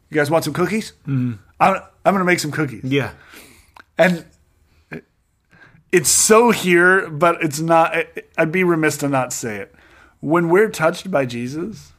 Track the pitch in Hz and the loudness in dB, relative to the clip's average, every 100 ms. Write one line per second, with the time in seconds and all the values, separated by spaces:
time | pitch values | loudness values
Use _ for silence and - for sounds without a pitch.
0 | _ 151 143 160 143 143 175 214 - _ | _ -2 0 0 -2 -4 -2 -2 -6 _
1 | - 135 123 110 _ - 175 190 - _ | -6 -4 -2 -6 _ 0 0 0 -6 _
2 | 175 196 180 175 151 135 147 104 131 139 | 0 0 2 0 -2 -4 -6 -6 -4 -4
3 | 110 - - - - - _ _ - - | -4 -10 -20 -20 -20 -20 _ _ -16 0
4 | 180 170 - _ _ _ _ _ _ - | 0 0 -8 _ _ _ _ _ _ -20
5 | _ _ _ _ _ _ - _ - 180 | _ _ _ _ _ _ -20 _ -2 0
6 | 143 - - 220 240 185 180 170 180 190 | 2 0 4 6 6 2 2 4 4 4
7 | 175 147 170 165 165 143 165 165 165 165 | 0 0 0 2 -4 -4 2 2 2 -2
8 | 156 - - - 165 180 180 160 156 147 | -6 -10 -12 -2 -2 0 0 2 0 -2
9 | 143 135 127 - 120 101 98 _ _ _ | -2 -2 -4 -6 -8 -10 -12 _ _ _
10 | _ _ 143 170 170 180 220 214 160 175 | _ _ -2 0 2 2 2 0 -2 -2
11 | 190 156 127 117 123 151 202 - - | -4 -2 -2 -6 -8 -8 -10 -12 -20